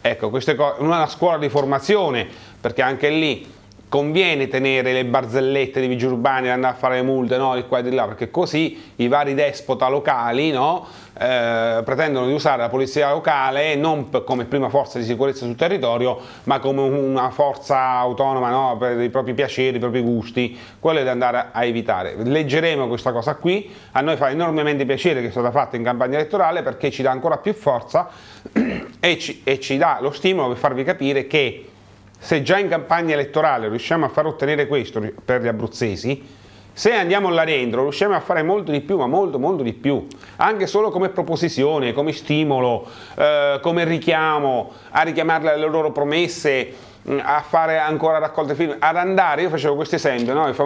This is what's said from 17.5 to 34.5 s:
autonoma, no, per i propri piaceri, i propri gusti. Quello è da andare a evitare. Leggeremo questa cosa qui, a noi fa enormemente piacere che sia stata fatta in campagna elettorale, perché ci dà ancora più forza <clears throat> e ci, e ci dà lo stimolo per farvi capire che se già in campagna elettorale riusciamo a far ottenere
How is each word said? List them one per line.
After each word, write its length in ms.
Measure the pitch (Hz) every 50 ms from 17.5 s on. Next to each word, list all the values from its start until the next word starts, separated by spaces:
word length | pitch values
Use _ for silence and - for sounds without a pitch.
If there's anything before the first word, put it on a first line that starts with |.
| 135 - - - 143 135
autonoma, 680 | 131 131 127 123 123 123 123 - 139 135 135 131 127 123
no, 300 | 123 127 135 131 120 107
per 200 | 123 123 120 117
i 120 | 120 123
propri 240 | 120 135 131 113 123
piaceri, 420 | 110 139 127 - - 131 131 123
i 40 | 120
propri 200 | 113 123 113 127
gusti. 580 | 120 117 120 113 104 - - 127 123 113 - - - - - -
Quello 200 | - 165 160 156
è 40 | 135
da 60 | 127
andare 380 | 127 123 127 123 120 123 117 - -
a 100 | 113 120
evitare. 520 | 120 117 117 104 - 107 92 92 90 -
Leggeremo 720 | 98 110 117 135 156 156 143 127 156 160 165 160 143 131 117
questa 240 | 120 117 - 131 120
cosa 220 | 120 113 151 147
qui, 360 | - - 170 180 208 202 - - - - - -
a 80 | 131
noi 160 | 139 156 160
fa 140 | 131 143 135
enormemente 560 | 135 160 175 165 156 156 147 151 147 139 139
piacere 300 | 127 135 127 - 180 156
che 140 | 131 120 117
sia 100 | 98 127
stata 100 | 120 120
fatta 260 | 113 147 131 - -
in 60 | 120 117
campagna 340 | 120 123 120 123 123 135
elettorale, 460 | 147 151 151 - 202 185 160 165 175 147
perché 280 | 131 - - - 147
ci 120 | - - 131
dà 80 | 131
ancora 260 | 131 131 127 165 156
più 160 | 143 - 202 214
forza 560 | - - 151 131 117 - - - 156 180 - - - - - - -
<clears throat> 160 | - - - 220 233 247 196 180 - - - -
e 180 | - 175 170 -
ci, 240 | - - 127 - -
e 160 | 135 135 131
ci 160 | 135 - 135
dà 220 | 135 156 165 143 117
lo 120 | 120 139 143
stimolo 360 | - - 185 190 180 143 123
per 80 | 123
farvi 260 | 117 - 147 135 123 135
capire 440 | - - 135 135 135 143 135 135
che 400 | 135 - 156 139 123 - - - - - - - - - - - - - - -
se 200 | - 170 147 139
già 140 | - 180
in 120 | 196 202 180
campagna 460 | 165 160 139 - 165 170 170 160 156
elettorale 540 | 147 139 143 - 156 156 160 139 123 110 107
riusciamo 360 | 107 120 - - 165 165 156
a 40 | 127
far 180 | - - 151
ottenere 420 | 156 151 - 139 139